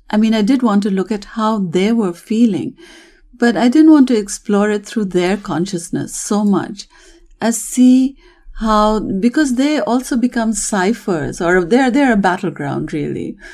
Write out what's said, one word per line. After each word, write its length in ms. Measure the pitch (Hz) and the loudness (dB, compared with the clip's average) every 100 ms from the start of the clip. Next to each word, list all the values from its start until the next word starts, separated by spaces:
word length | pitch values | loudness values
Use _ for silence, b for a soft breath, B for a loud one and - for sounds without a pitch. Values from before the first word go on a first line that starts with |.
| - | -4
I 60 | 214 | 0
mean, 180 | 220 | 2
I 80 | 220 | 2
did 200 | 202 269 | 2 0
want 200 | 233 202 | 0 0
to 80 | 208 | 0
look 200 | 190 180 | -2 -2
at 120 | 208 | -6
how 340 | - 226 214 220 | -8 -4 -2 -2
they 320 | 180 185 202 | -2 0 0
were 200 | 233 190 | 0 -2
feeling, 640 | 170 - 214 240 170 - B B B B B _ | -6 -4 0 2 0 -6 B B B B B _
but 240 | - 240 220 | -2 0 2
I 120 | 247 | 2
didn't 240 | 311 311 | 6 8
want 160 | 302 254 | 6 6
to 100 | 226 | 0
explore 520 | 202 - - 202 208 | -2 -8 -2 0 2
it 140 | 208 | -2
through 220 | 202 226 196 | -4 -6 -2
their 300 | 180 180 202 | 0 0 -2
consciousness 800 | 196 156 190 170 170 147 - | -4 -4 -4 -6 -6 -8 -8
so 300 | - - 208 | -10 -4 0
much 420 | 208 170 - - - b b b b - | 0 0 -4 -12 -18 b b b b -6
as 180 | 226 233 | -4 -4
see 560 | - 247 254 254 262 b b b b - | -4 4 6 6 2 b b b b -6
how, 380 | 220 214 214 214 - 190 | 0 2 2 0 -2 -2
because 360 | 240 294 277 240 | 0 2 0 0
they 220 | 285 302 | 0 0
also 360 | - 254 254 247 | 0 -2 -2 -2
become 380 | 240 240 226 | 0 0 -2
ciphers, 880 | 214 - 202 185 240 - 165 127 - | -4 -4 0 0 -2 -4 -4 -4 -2
or 200 | 170 185 | 0 0
they're, 280 | 170 247 254 | 2 2 2
they're 240 | 277 269 | 2 2
a 20 | 214 | 2
battleground, 720 | 190 180 175 147 143 139 156 | 0 0 -4 -6 -6 -6 -6
really, 420 | 156 143 92 - B B | -6 -6 -6 -8 B B